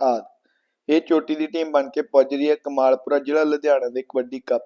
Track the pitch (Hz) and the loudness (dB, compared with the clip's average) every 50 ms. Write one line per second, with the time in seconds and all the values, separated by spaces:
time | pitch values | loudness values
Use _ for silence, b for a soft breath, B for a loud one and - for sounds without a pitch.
0 | 139 127 120 110 - - _ _ _ _ _ _ _ _ _ _ _ - 151 165 | -2 -2 -2 -2 -6 -12 _ _ _ _ _ _ _ _ _ _ _ 0 0 0
1 | - - 165 156 160 156 156 156 156 151 - 165 160 156 147 143 139 135 - 151 | 2 2 0 0 0 -2 -4 -4 -6 -4 -4 -6 -4 0 0 0 -2 -2 -4 -6
2 | 151 - - 135 131 135 143 139 147 151 147 - - 143 139 135 131 131 131 131 | -4 2 4 4 4 4 2 -2 0 0 0 -2 -4 -6 -2 2 2 2 2 0
3 | - - 147 143 135 139 147 156 156 151 147 147 147 151 139 131 123 120 123 131 | 0 -2 -2 -2 0 0 0 0 0 0 -2 -2 0 2 2 2 0 -2 -4 -8
4 | 131 - - 131 123 123 135 127 - - 123 117 - | -8 -6 -4 -4 -4 -4 -8 -10 -4 -4 -4 -4 -4